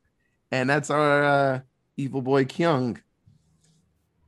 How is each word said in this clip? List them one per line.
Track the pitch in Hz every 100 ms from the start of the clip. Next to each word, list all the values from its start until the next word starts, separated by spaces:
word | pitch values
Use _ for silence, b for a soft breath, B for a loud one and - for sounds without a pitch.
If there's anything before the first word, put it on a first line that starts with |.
| _ _ _ _ -
and | 131 127
that's | 147 143
our, | 151 147 143
uh, | 143 139 139 131 - _ _ -
evil | 135 135
boy | 127 139
Kyung. | 135 - 170 139 123 101 _ _ _ _ _ _ _ _ _ _ _ _